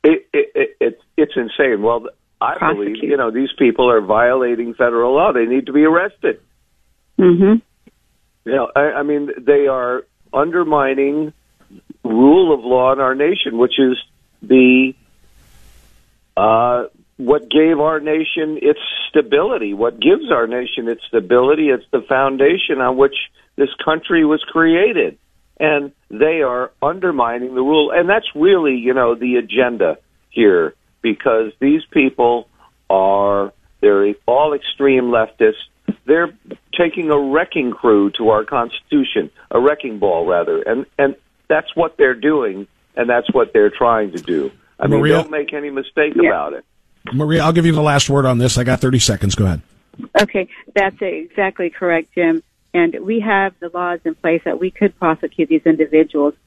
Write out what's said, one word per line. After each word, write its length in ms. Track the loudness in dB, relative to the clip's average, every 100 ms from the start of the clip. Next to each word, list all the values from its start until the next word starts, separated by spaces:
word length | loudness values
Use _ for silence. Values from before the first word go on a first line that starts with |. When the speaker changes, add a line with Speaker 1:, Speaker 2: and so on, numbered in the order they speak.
Speaker 1:
it, 240 | 4 2 -2
it, 180 | -4 -2 -2
it, 220 | -4 -2
it's, 220 | -4 -4 _ -2
it's 160 | -2 -2
insane. 480 | -6 -2 -2 0
Well, 240 | 0 -2 -6 _ _ _
I 160 | -6 -2
believe, 200 | -4 -2 -6
Speaker 2:
Prosecute. 100 | -6 -4
Speaker 1:
you 60 | -2
know, 120 | -2
these 220 | -2 -6 0
people 320 | 0 2 2
are 100 | 2
violating 720 | 2 2 2 2 0 -2 -6
federal 400 | -2 -2 0 0
law. 200 | 2 2
They 120 | 0 0
need 220 | -2 0
to 40 |
be 120 | 2
arrested. 580 | 2 2 -2 _ -6 -6 _ _ _ _ _ _ _ 2
Speaker 2:
Mm-hmm. 400 | 4 4 4 2 _ _ _ _ _ _ _ _ -4
Speaker 1:
You 100 | -4
know, 160 | -2 0
I, 40 | 0
I 100 | -2
mean, 260 | -4 -4 -4 -6
they 300 | 2 2 2
are 360 | 0 -2 -6 -8 _ _
undermining 1000 | -2 -2 -2 0 0 0 0 -2 -2 -6 _ _ _ _ -20 _ -12 -4
rule 480 | 4 6 6 4
of 80 | 0
law 300 | 0 2 2
in 80 | 2
our 120 | 0
nation, 440 | 0 -2 -2 -4 0
which 200 | 0 2
is 200 | 0 0 -8 _ _ _
the, 540 | 2 4 6 4 0 -6 _ _ _ _ _ -20 -20 -20 _ _ _ _ _ -2
uh, 480 | 2 2 2 -2 -4 _ _ -10
what 320 | 0 0 2
gave 300 | 2 2 2
our 200 | 0 -2
nation 580 | -2 -4 -4 -6 -6 -2
its 180 | 0 0 -6 -10 -2
stability, 640 | -2 0 0 0 -4 -6
what 260 | -4 -4 0
gives 320 | 2 2 2
our 160 | 0 0
nation 400 | -4 -6 -8 -6
its 140 | -8 -4
stability. 600 | -4 2 2 4 2 2
It's 160 | 0 -2
the 100 | -6
foundation 800 | -2 0 0 2 2 2 -4 -2
on 180 | 0 2
which 180 | 2 0 -12 _ _ -4
this 140 | -4 -2
country 420 | -4 -4 -2 0 2
was 160 | 0
created. 720 | -2 0 2 2 2 0 -4 -6 _ _ _ _
And 320 | -2 -2 -4 _ _
they 320 | -2 0 0
are 300 | -2 -2 -6 _
undermining 720 | -4 -2 -4 -2 -2 -2 -6
the 80 | -2
rule. 300 | 0 2 2
And 180 | 0 0
that's 160 | 0 -2
really, 440 | 0 2 4 2 0
you 160 | 0 2
know, 180 | 0
the 220 | 0 -2 -2
agenda 640 | -2 -2 -2 0 -2 -2 _ _ _
here, 420 | 2 4 4 0 _ _ _
because 480 | -6 -2 0 0 -2 _
these 240 | 0 0 0
people 560 | -2 0 0 0 0 -6 _ _ _ _
are, 640 | 2 2 2 0 -2 -4 _ _ _
they're 340 | 2 4 0 -2 -2
all 280 | 0 0
extreme 520 | -2 -8 -2 2 2 0
leftists. 560 | -2 -2 _ 0 0 -16 _ -10 -8 0
They're 280 | 0 0 -8 -20 -20 _ -4
taking 360 | -2 -2 -2
a 80 | 0
wrecking 520 | 0 -2 -2 -4 -4
crew 380 | -2 2 4 2
to 180 | 0 0
our 140 | 0
Constitution, 840 | 0 -4 -4 -10 _ -2 0 -4 -6 _ _
a 80 | 0
wrecking 400 | 0 0 -8 -4
ball, 260 | -2 0 0
rather. 360 | 0 0 -4
And, 220 | -2 -4 -6 -2
and 180 | -2 -2 _ _ _
that's 280 | -2 -2 -4
what 220 | -4 2
they're 180 | 0 2
doing, 500 | 0 0 -2 -6 -14 _ _ -6
and 120 | 0
that's 240 | 0 0
what 220 | 0 2
they're 160 | 2 2
trying 440 | 2 0 0 -2
to 40 | -8
do. 300 | -6 -4 -4 _ _ -6
I 80 | -2
mean, 120 | 0
Speaker 3:
Maria? 160 | 2 0
Speaker 1:
don't 120 | 0
make 220 | -6 -6
any 160 | -8 -8
mistake 440 | -10 -8 -2 -2 2
Speaker 2:
Yeah. 140 | 0
Speaker 1:
about 240 | 0 -6
it. 120 | -10 _ _ _ _ -8
Speaker 3:
Maria, 300 | -4 -2 0
I'll 80 | 2
give 120 | 2 2
you 60 |
the 80 | 2
last 280 | 2 0 2
word 160 | 2 2
on 120 | 2
this. 200 | 0 0
I 60 |
got 160 | -2 0
thirty 200 | 0 2
seconds. 340 | 0 0 -2 0
Go 100 | 0
ahead. 160 | -2 _ _ _ -20 -4 -2
Speaker 2:
Okay, 260 | 0 -2 -6 -14 -6 -2
that's 260 | -2 -4
exactly 680 | -8 -8 -10 -4 -4 -4 -8
correct, 420 | -4 -2 -2 -4 -2
Jim. 260 | 0 -2 _ _ _
And 220 | -2 0 -2
we 180 | -4 -4
have 320 | 0 -2 -2 _
the 100 | -12
laws 300 | -6 -6 -6 -8
in 100 | -4
place 260 | -2 -2 -4
that 140 | -6
we 120 | -6
could 260 | -2 -4 _
prosecute 520 | -2 -2 -6 -4 0
these 140 | 0 2
individuals. 680 | 0 2 2 2 0 -2 -4